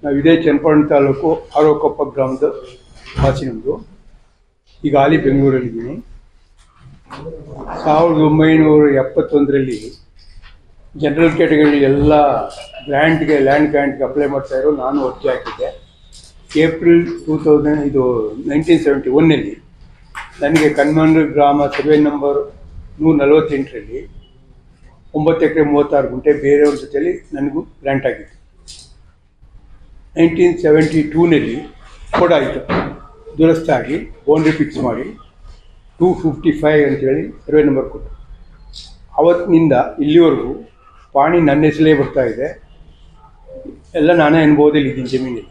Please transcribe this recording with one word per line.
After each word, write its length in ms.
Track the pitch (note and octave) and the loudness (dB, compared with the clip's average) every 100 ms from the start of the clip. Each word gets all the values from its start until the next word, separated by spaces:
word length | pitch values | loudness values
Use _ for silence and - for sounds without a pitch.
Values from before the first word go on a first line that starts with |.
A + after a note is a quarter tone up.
ನಾವು 140 | D3 C#3 | -4 0
ಇದೇ 240 | D3 E3 | 2 4
ಚನ್ನಪಟ್ಟಣ 440 | E3 C#3+ D3+ D3+ D3 | 2 0 2 2 4
ತಾಲೂಕು 600 | D3 C#3 C3+ E3 D#3+ - D3 | 2 2 0 -2 -4 -4 0
ಆರೋಕೊಪ್ಪ 580 | D3+ D3+ D3+ D3 C3+ | 2 2 -2 -2 -6
ಗ್ರಾಮದ 280 | C3+ C3 C3 D3 - - - _ - - - | -4 -4 -2 -4 -6 -16 -20 _ -20 -14 -2
ವಾಸಿ 220 | C3+ B2+ C3+ | -2 -2 -6
ನಮ್ದು. 400 | - C3 - - - - - _ _ _ _ _ _ | -8 -8 -8 -10 -20 -20 -20 _ _ _ _ _ _
ಈಗ 120 | D3 C#3 | -2 2
ಹಾಲಿ 220 | C#3 D#3+ | 2 2
ಬೆಂಗಳೂರಲ್ಲಿದ್ದೀನಿ. 840 | C3 C#3 C#3 C3 B2 A2+ A#2+ F3 - - _ _ _ _ _ _ - - _ - D#3+ - - - - D#3 | 2 2 2 0 -4 -8 -10 -12 -16 -20 _ _ _ _ _ _ -20 -20 _ -18 -16 -16 -18 -16 -14 -8
ಸಾವಿರದ 380 | D#3+ D3+ E3+ D#3 | -2 2 2 2
ಒಂಬೈನೂರ 680 | D#3 D#3 D#3 D#3+ D#3 D3+ D3 | 2 4 4 4 4 4 4
ಎಪ್ಪತ್ತೊಂದರಲ್ಲಿ 1160 | C#3 C3 - D#3 D3 C#3 C#3 C3 A2 A2 - _ _ - - - - _ - - - | 2 0 -4 0 0 2 0 -2 -6 -10 -20 _ _ -20 -20 -20 -20 _ -20 -20 -6
ಜನರಲ್ 360 | D3 D3 E3 | -4 2 0
ಕ್ಯಾಟಗರಿ 460 | D#3 E3+ D3+ D3+ D3 | 2 2 4 4 4
ಎಲ್ಲ 640 | C3+ C#3 D3 D3+ D3 A#2+ G#2+ - - - | 2 2 4 4 4 0 -6 -12 -20 -18
ಗ್ರ್ಯಾಂಟ್‌ಗೆ, 540 | C3 C#3 D#3 D#3+ D3+ D3+ | -6 0 2 0 0 2
ಲ್ಯಾಂಡ್ 300 | C3+ C#3+ D3+ | 2 2 2
ಗ್ರ್ಯಾಂಟ್‌ಗೆ 360 | D3 C#3 C3+ | 0 -2 -4
ಅಪ್ಲೈ 220 | C3 C3+ C#3+ | -4 -2 -2
ಮಾಡ್ತಾ 320 | C#3 C3+ C3 | -4 -6 -4
ಇರೋ 180 | C#3 D3 | -2 -2
ನಾನು 320 | B2+ C#3+ C3 | -4 -4 -4
ಅರ್ಜಿ 200 | B2+ C#3 | -4 -6
ಹಾಕಿದ್ದೆ. 520 | - - - B2+ - - _ - - - - - D3+ | -6 -8 -10 -10 -10 -20 _ -20 -20 -20 -20 -6 0
ಏಪ್ರಿಲ್ 680 | D#3+ D#3+ E3 E3+ E3+ - - | 0 2 4 4 2 -8 -6
ಟೂ 120 | D#3 | -4
ತೌಸಂಡ್, 460 | D#3 D3+ D3 D3+ | 2 2 2 -2
ಇದು 500 | C#3+ C3+ B2+ A#2+ G#2+ A2+ C3+ | -2 0 0 -2 -4 -8 -4
ನೈನ್ಟೀನ್ 340 | D3 D#3+ E3 | -4 2 2
ಸೆವೆಂಟಿ 300 | D3+ C#3 - | 2 -2 0
ಒನ್ನಲ್ಲಿ 520 | C3+ E3 C#3+ G2+ - _ _ - - - - - - | 2 2 2 -2 -12 _ _ -20 -20 -20 -20 -20 -6
ನನಗೆ 260 | C#3+ D#3 D3+ | -2 2 0
ಕನ್ಮಂಡ್ರ 540 | D3 C#3+ D#3 D#3+ D#3+ | 0 0 2 2 2
ಗ್ರಾಮ 440 | D3+ C3+ C#3+ D3 C#3+ | 2 2 2 2 -2
ಸರ್ವೆ 300 | - C#3+ D3+ | -4 0 2
ನಂಬರ್ 600 | D3+ C#3+ C#3+ C#3+ - - - - - - | 2 -2 -4 -4 -6 -14 -20 -20 -20 -4
ನೂರ 160 | D#3 D#3 | 0 2
ನಲವತ್ತೆಂಟರಲ್ಲಿ 1040 | C#3 D#3 D3+ C#3 C3 B2 G#2 A#2+ - - - _ _ - _ _ - _ - | 4 4 2 -4 -6 -10 -14 -16 -16 -20 -20 _ _ -20 _ _ -20 _ -10
ಒಂಬತ್ತು 320 | D3+ D#3 E3 D#3 | -2 0 0 0
ಎಕರೆ 160 | D#3 | 0
ಮೂವತ್ತಾರು 460 | D3 D3 D3 D3 B2 | 0 2 0 0 -2
ಗುಂಟೆ 240 | B2+ D3+ | -4 -2
ಬೇರೆಯವ್ರ 440 | D3 C#3 C#3+ D3 C3 | 0 2 2 2 0
ಜೊತೆಲಿ 520 | C3+ C#3+ E3+ F#3 - | -6 -6 -4 -6 -10
ನನಗೂ 260 | D3 C#3 D3 | -8 -6 -6
ಗ್ರ್ಯಾಂಟ್ 460 | - - C#3 C#3 C3 | -12 -12 -6 -4 -4
ಆಗಿತ್ತು. 340 | A2+ - - _ _ - - - - - _ _ _ - - - - - - - - | -6 -14 -20 _ _ -20 -20 -20 -20 -20 _ _ _ -20 -20 -20 -20 -20 -20 -18 0
ನೈನ್ಟೀನ್ 420 | E3 E3 F3 E3+ | 0 4 0 2
ಸೆವೆಂಟಿ 440 | D#3+ D3+ D3+ D#3+ | 2 4 4 0
ಟೂನಲ್ಲಿ 540 | D3 D#3+ E3+ D3+ A2+ B2 - - - - - - | -2 0 2 2 0 -8 -10 -20 -20 -20 -8 -2
ಕೂಡ 140 | F3+ | 2
ಆಯಿತು, 360 | D#3+ C3 C3 - - C#3+ - - - - - | 2 0 -6 -6 -6 -6 -12 -20 -20 -20 0
ದುರಸ್ತಿ 340 | D#3+ E3 - | 2 2 0
ಆಗಿ 380 | C3+ A#2 D#3+ - - - | -4 -2 -8 -8 -10 -2
ಬೌಂಡ್ರಿ 260 | D#3 D#3 | 2 2
ಫಿಕ್ಸ್ 260 | D#3 D3+ D#3+ | 0 -4 -4
ಮಾಡಿ 240 | B2+ A2 - - - _ - - - - - _ | -6 -6 -10 -16 -20 _ -20 -20 -20 -20 -20 _
ಟೂ 160 | F3 | -2
ಫಿಫ್ಟಿ 380 | F3 D#3+ C#3+ E3+ | 0 -4 -2 -2
ಫೈವ್ 380 | - D3+ D3+ C#3+ | 0 0 2 2
ಅಂತೇಳಿ 560 | C3+ C3 C#3+ - - - | 0 -2 -2 -6 -14 -2
ಸರ್ವೆ 160 | D3+ | 2
ನಂಬರ್ 260 | C#3+ C3+ - | 2 0 -4
ಕೊಟ್ಟು, 220 | - - - - - - - - - - - - - | -10 -16 -18 -20 -20 -20 -20 -20 -20 -20 -20 -12 0
ಅವತ್ತಿನಿಂದ 560 | D#3+ F3 G3+ E3 E3 B2+ C#3 - | 2 2 2 2 4 2 0 -4
ಇಲ್ಲಿವರೆಗೂ 680 | D3 D#3+ E3 C3+ A#2+ C#3+ - _ _ - _ | 2 4 4 2 -4 -10 -14 _ _ -20 _
ಪಾಣಿ 280 | C#3 D3 F3 | 0 2 2
ನನ್ನ 240 | D#3 C#3+ | 2 2
ಹೆಸರೇ 300 | D#3 D3+ D#3 | 2 2 2
ಬರ್ತಾ 280 | D3 C#3 C#3 | 2 0 -2
ಇದೆ. 400 | B2 A2 D3 - - - - - - - - _ - - - - - | -4 -4 -10 -12 -20 -20 -20 -20 -20 -20 -20 _ -20 -20 -20 -20 -12
ಎಲ್ಲ 180 | E3+ D#3 | -2 2
ನಾನೇ 300 | F3 D3+ D#3+ | 4 4 4
ಅನುಭವದಲ್ಲಿ 460 | D#3 D3 D3+ D3+ C3+ | 4 4 4 2 -2
ಇದ್ದೀನಿ 200 | A#2+ B2 | -6 -6
ಜಮೀನಲ್ಲಿ. 400 | B2+ B2+ A#2 G2+ | -4 -6 -10 -14